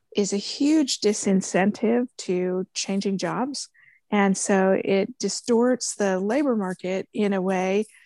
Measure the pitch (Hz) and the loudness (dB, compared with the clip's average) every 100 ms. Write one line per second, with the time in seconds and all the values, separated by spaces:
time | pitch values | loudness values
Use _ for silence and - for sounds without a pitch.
0 | _ - 196 202 - - 285 320 269 - | _ -4 -2 -2 -4 -2 2 4 2 0
1 | 208 208 208 190 - 180 202 - 214 240 | 0 0 2 0 2 2 2 0 0 0
2 | 247 - - 180 180 185 190 - - 196 | -2 -6 -4 -2 -2 -2 -4 -6 -4 -2
3 | 196 190 170 165 262 269 - _ _ _ | -2 -2 -2 -4 -4 -6 -12 _ _ _
4 | _ 208 196 190 - 196 190 190 - 196 | _ 2 2 2 2 2 4 2 2 0
5 | 196 - 202 - - 226 247 247 - - | -2 -4 -6 -4 0 2 2 0 -2 -2
6 | 202 185 202 262 294 220 185 180 180 185 | 0 0 0 0 0 0 -2 -4 -4 -4
7 | - 226 208 196 185 185 185 202 220 _ | -4 -2 0 0 0 0 0 0 -2 _